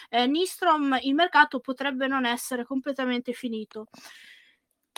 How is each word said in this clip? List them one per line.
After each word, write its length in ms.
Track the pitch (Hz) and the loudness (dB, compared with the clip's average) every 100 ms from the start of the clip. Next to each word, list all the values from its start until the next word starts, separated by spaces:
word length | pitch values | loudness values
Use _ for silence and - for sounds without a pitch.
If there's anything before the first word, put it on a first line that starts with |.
| - | -4
eh, 180 | 233 247 | 2 2
Nystrom, 720 | 302 370 - 359 311 277 262 | 2 0 0 2 2 2 0
il 140 | 262 277 | 2 2
mercato 440 | 359 294 294 262 | 4 6 4 2
potrebbe 460 | - 262 277 262 269 | -6 -4 -4 -2 0
non 180 | 269 | 0
essere 400 | 247 240 - 254 | 0 -2 -4 -6
completamente 720 | 240 269 269 269 254 247 247 | -4 -4 -4 -4 -2 -2 -4
finito. 540 | 240 247 226 214 214 220 - - - - - _ _ _ _ _ | -6 -6 -8 -8 -12 -16 -18 -20 -20 -20 -20 _ _ _ _ _